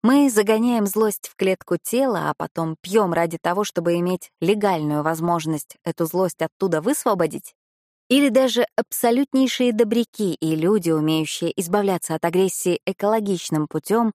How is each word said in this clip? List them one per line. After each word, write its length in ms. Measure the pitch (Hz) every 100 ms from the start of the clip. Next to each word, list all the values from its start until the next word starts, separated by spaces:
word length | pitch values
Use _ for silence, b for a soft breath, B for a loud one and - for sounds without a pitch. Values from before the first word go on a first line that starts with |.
Мы 280 | 226 277 277
загоняем 560 | 214 202 220 240 233 202
злость 420 | 214 220 - -
в 80 | -
клетку 400 | 190 185 - 175
тела, 540 | - 240 269 190 151
а 40 | -
потом 400 | 165 - 165 160
пьем 320 | 175 214 190
ради 260 | 165 170 165
того, 240 | 175 180
чтобы 320 | 208 - 170 175
иметь 340 | 180 180 - _
легальную 600 | 170 208 202 170 151 147
возможность 760 | 151 165 170 170 156 151 - -
эту 220 | 175 - 165
злость 360 | 180 185 -
оттуда 380 | 160 _ 190 160
высвободить? 760 | 180 302 247 190 160 - - _ _ _ _ _ _
Или 200 | 269 285
даже 380 | 240 262 226 - -
абсолютнейшие 960 | 240 - 233 240 285 262 262 - 247
добряки 600 | 220 220 233 233 - 202
и 220 | - 156 160
люди, 340 | 165 214 165
умеющие 600 | 160 156 160 151 - 170 -
избавляться 540 | 170 202 196 180 -
от 100 | 160
агрессии 560 | 170 175 190 - 180 175 -
экологичным 840 | 190 208 226 202 180 - 156 151
путем 440 | 156 - 220 226